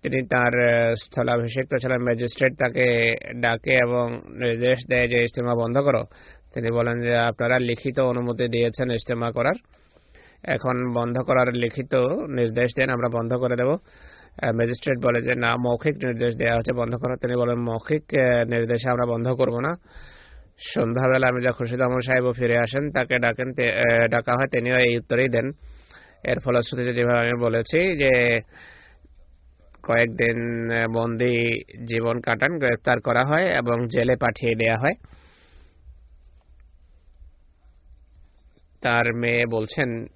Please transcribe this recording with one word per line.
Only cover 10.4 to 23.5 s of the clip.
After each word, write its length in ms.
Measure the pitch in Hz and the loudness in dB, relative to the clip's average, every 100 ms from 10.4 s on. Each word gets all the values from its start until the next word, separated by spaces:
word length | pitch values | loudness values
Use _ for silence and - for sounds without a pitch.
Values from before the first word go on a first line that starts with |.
এখন 500 | - 131 131 123 127 | -6 -4 -2 -2 -2
বন্ধ 260 | 120 120 120 | -2 -2 -4
করার 340 | 120 127 123 | 0 2 2
লিখিত 420 | 123 120 127 127 135 123 190 156 | 0 -2 -4 -2 0 0 -2 -4
নির্দেশ 420 | 131 117 113 123 120 | -2 -2 0 -2 0
দেন, 140 | 131 | -2
আমরা 180 | 123 123 | 0 -2
বন্ধ 260 | 117 117 | -2 -2
করে 220 | 123 127 123 | -2 -2 0
দেব।" 200 | 127 165 - - - - - - | 0 0 -4 -20 -20 -20 -20 -8
আহ, 100 | 127 | -4
ম্যাজিস্ট্রেট 520 | 113 117 123 - 127 | 0 0 -2 -2 0
বলে 180 | 123 120 | 2 0
যে, 120 | 120 | 0
"না, 220 | 123 117 120 | 0 0 0
মৌখিক 380 | 123 120 156 | 0 0 0
নির্দেশ 420 | 147 131 117 120 113 | -2 -4 -2 -2 0
দেয়া 200 | 120 117 | 0 0
হচ্ছে 160 | 113 | 0
বন্ধ 240 | 123 117 123 | -2 -2 -2
করো।" 200 | 127 127 | -4 -4
তিনি 200 | 123 123 | -2 0
বলেন, 200 | 120 120 | 0 0
"মৌখিক, 460 | 120 113 - 151 - | -2 -4 -2 -4 0
আহ, 300 | - 127 120 | 0 2 2
নির্দেশে 460 | 117 120 117 120 123 | 2 0 0 0 0
আমরা 160 | 123 120 | 0 0
বন্ধ 220 | 117 120 | 0 -2
করব 320 | 127 127 120 | 0 0 0
না।" 160 | 135 175 _ - - - - - - _ | -4 -6 _ -20 -20 -20 -20 -20 -20 _
সন্ধ্যাবেলা 720 | - - 113 120 131 131 131 | -8 -2 0 2 4 4 4
মির্জা 200 | 123 123 | 2 0
খুরশিদ 280 | 120 120 123 | -2 -4 0
আহমদ 220 | 127 127 | 0 0
সাহেবও 300 | 123 127 123 | 0 0 2
ফিরে 260 | 120 123 117 | 0 2 2
আসেন, 320 | 117 131 147 | 2 -2 -2
তাকে 280 | 139 127 123 | -2 0 2
ডাকেন, 340 | 120 113 127 | 0 0 -4